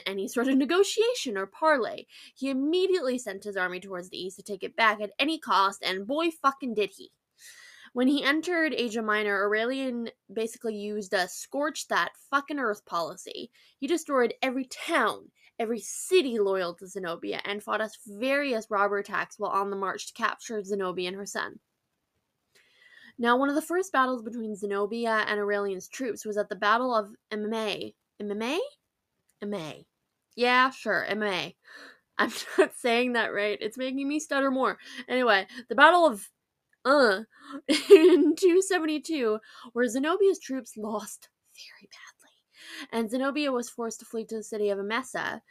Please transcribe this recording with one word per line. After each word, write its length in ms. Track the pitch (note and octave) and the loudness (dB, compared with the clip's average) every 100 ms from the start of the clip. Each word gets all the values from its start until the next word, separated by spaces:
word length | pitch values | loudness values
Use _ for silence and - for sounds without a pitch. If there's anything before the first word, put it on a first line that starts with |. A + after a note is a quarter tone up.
| - | -6
any 220 | G3 G3 | -6 -4
sort 200 | - B3 | -2 2
of 80 | C4+ | 2
negotiation 840 | C4+ F4 G4 - A4+ B4 C4+ G3 | 2 2 2 2 0 0 -4 -6
or 80 | G3 | -6
parley. 600 | - D#4+ D4 G#3 - - - - | 0 2 4 0 -6 -14 -20 -20
He 160 | - C4 | -8 -4
immediately 680 | C4 C#4 F4+ F#4+ F#4 C4 B3+ | -2 0 2 2 2 0 -2
sent 260 | A3 G3 | -6 -10
his 120 | G#3 F#3+ | -8 -4
army 240 | F3+ F3+ | -4 -4
towards 300 | G3 F#3 F3+ | -8 -10 -10
the 80 | - | -10
east 180 | F#3 - | -12 -12
to 60 | |
take 200 | - G3 | -12 -10
it 140 | F#3+ - | -8 2
back 240 | A3+ G#3 | 2 2
at 120 | G#3 - | -4 -2
any 200 | C#4+ D#4+ | -2 -2
cost, 440 | - F#3+ G3 G3 | 0 2 2 0
and 240 | - F#3+ G3+ | -4 -4 -2
boy 240 | C#4+ E4+ | -2 -2
fucking 440 | D#4+ C#4 C4+ C4 | 0 0 0 -4
did 160 | G#3+ G3 - | -2 -2 -4
he. 160 | - _ _ _ - - - - - | -20 _ _ _ -20 -20 -20 -20 -10
When 140 | B3 B3+ | 0 2
he 160 | D4 | 2
entered 500 | C4 D4+ E4 F4 D#4 | 2 0 0 0 0
Asia 280 | B3+ A#3+ G#3+ | 0 -2 -2
Minor, 400 | A3 G#3+ G#3 G3+ | 0 0 0 0
Aurelian 680 | G3+ G#3+ A3+ C4+ C4 A#3+ A3+ - - | 2 0 0 -2 -4 -4 -8 -12 -12
basically 440 | G3 A3+ - A#3 G#3 | -6 -6 -6 -8 -6
used 360 | G#3 G#3 F#3+ | -6 -8 -2
a 160 | G3 F3+ | -2 -2
scorch 600 | - - C4+ D4 C#4 - | -6 -8 -4 -4 -4 -2
that 240 | G3 F3 - - | -2 -2 -6 -4
fucking 280 | C#4 C#4+ D4 | -4 -2 -4
earth 260 | A#3+ G#3 - | -4 -4 -6
policy. 640 | F3 D#3+ F3+ - - A#3 _ _ _ | -6 -4 -8 -14 -14 -16 _ _ _
He 80 | C4+ | -2
destroyed 480 | E4 - C4+ A#3+ - | -2 0 0 0 0
every 220 | C4 C4 | -4 -4
town, 640 | B3+ - - E4 A3 G#2+ - _ _ - | -8 -10 -2 0 0 -2 -10 _ _ -8
every 220 | A3+ A#3 | -6 -4
city 580 | - - - F#4 C#4 A3+ | -8 -12 2 2 2 0
loyal 360 | G3 F#3+ F3 | 0 0 -2
to 120 | E3+ F#3 | -6 -12
Zenobia, 560 | G3 F3+ E3+ G3+ G3 | -8 -6 -6 -6 -6
and 180 | - G#3 | -6 -8
fought 200 | G#3+ G#3 | -4 -4
us 160 | G#3+ - - | -4 -8 -16
various 640 | G3+ C4 C#4 C#4+ A3+ A3 | -4 0 0 0 -2 -2
robber 280 | G#3 G3+ G3+ | 0 2 0
attacks 400 | G3+ F3+ E3+ - | -2 -6 -6 -6
while 120 | G3+ | -4
on 200 | G3 G3+ | -2 -2
the 60 | G3 | -4
march 300 | F#3+ G#3 - | -4 -6 -10
to 80 | |
capture 480 | - A3+ - - A3 | -6 -4 -4 -8 -8
Zenobia 460 | F#3+ G3+ F#3 F3+ F3+ | -4 -4 -4 -4 -6
and 80 | G3 | -8
her 100 | G3+ | -10
son. 340 | - - - _ _ _ _ _ _ _ _ _ _ _ _ _ - - - | -8 -8 -10 _ _ _ _ _ _ _ _ _ _ _ _ _ -20 -20 -2
Now, 180 | A#3 B3 | 2 4
one 120 | C#4 | 4
of 60 | |
the 80 | C#4+ | 0
first 300 | D4+ F4 F#4+ | 0 -2 0
battles 300 | C4+ B3+ B3+ | 0 0 -2
between 340 | A3 A#3 A3 G#3 | -6 -8 -8 -6
Zenobia 680 | G3+ G3 G3+ A#3 A#3 A3 - | -4 -2 -2 -2 0 0 0
and 120 | G#3 | -2
Aurelian's 500 | G3+ G3+ G3+ F#3 - | 0 0 -2 -6 -10
troops 360 | - C4 - | -8 -6 -6
was 120 | G#3+ G#3 | -6 -4
at 120 | G3+ | -4
the 80 | F#3 | -2
Battle 380 | G#3 A3+ B3+ | 2 2 2
of 200 | A3+ G3+ A3+ _ | -2 -2 -10 _
M 140 | G#3+ | -8
M 100 | G#3 | -4
A. 400 | A3+ A3 E3+ - - _ - | -4 -4 -6 -8 -14 _ -12
M 100 | G#3 | -8
M 120 | G3+ | -6
A? 180 | A3+ D#4+ C#5 - _ _ _ _ _ _ | -4 -4 -6 -12 _ _ _ _ _ _
M 120 | G3+ | -8
M 20 | |
A. 320 | G3+ D#3 - - _ _ _ _ | -8 -8 -14 -20 _ _ _ _
Yeah, 360 | - A#3+ B3 C4 | -2 2 4 2
sure, 340 | B3+ A3+ F3 | 0 -2 -2
M 180 | - G3+ | -2 -2
M 60 | G#3 | -2
A. 280 | F3+ D3+ - - - - - _ - | -4 -6 -12 -20 -20 -20 -20 _ -4
I'm 120 | B3+ - | -2 -4
<laughs> 140 | - - | -4 2
not 160 | D4 - | 2 2
saying 380 | B3 A#3 B3 | 0 2 2
that 180 | A#3+ G#3+ | 0 -2
right. 260 | D3+ G#3 G#3 | -2 -2 -2
It's 180 | G#3 A#3 | -6 -6
making 300 | C4 C4+ C#4 | -6 -4 -4
me 120 | D4 | -4
stutter 300 | D4 C#4 C4+ | -2 0 0
more. 280 | C4 A#3 F3+ - C4 B3 | 2 0 -2 -10 -16 -4
Anyway, 380 | B3+ B3 G3 G3 B3 A#3 | 0 4 4 2 -10 -4
the 60 | |
Battle 320 | A3+ D4 F4 E4 | 6 8 8 6
of, 220 | G#3 - _ _ _ _ _ | 2 -8 _ _ _ _ _
uh, 380 | B3 D4 A#3+ G3 A3+ - C#4+ | 2 6 6 4 -4 -18 -16
<laughs> 420 | C#4 - D4 - | -10 -2 -2 12
in 440 | F#4+ E4+ D#4 D4+ D#4+ | 12 12 8 6 4
two 260 | F#4+ E4+ | 4 4
seventy-two, 760 | F#4+ F4+ D#4 D4+ D4+ D#4+ A#3 G#3+ - - B3+ | 4 0 0 -4 -4 -2 0 -2 -6 -20 -10
where 140 | A#3 B3 | -2 -2
Zenobia's 520 | A#3 D4 F#4+ G4 F#4 | 0 0 2 2 2
troops 380 | - C4 - - | -4 -10 -10 -10
lost 520 | G#3+ G#3+ G3+ - - _ _ | -8 -8 -8 -14 -20 _ _
very 340 | - - - G3 | -20 -20 -20 -20
badly. 1040 | - - - _ _ _ _ - E4 D4 | -20 -20 -20 _ _ _ _ -18 -16 -6
And 180 | A3+ A3+ | -4 -2
Zenobia 420 | B3 C4+ C#4 D4 | -2 -2 0 -2
was 180 | B3+ A#3+ | -2 -4
forced 300 | - A#3 A3 | -8 -8 -10
to 60 | A3+ | -10
flee 180 | A#3 G#3 | -10 -8
to 100 | A3 | -10
the 60 | |
city 280 | G#3 A3 G#3 | -8 -4 -2
of 80 | G3 | -2
Emesa, 640 | G3 A3+ B3+ F3 - - - | -2 -4 -4 -6 -6 -8 -14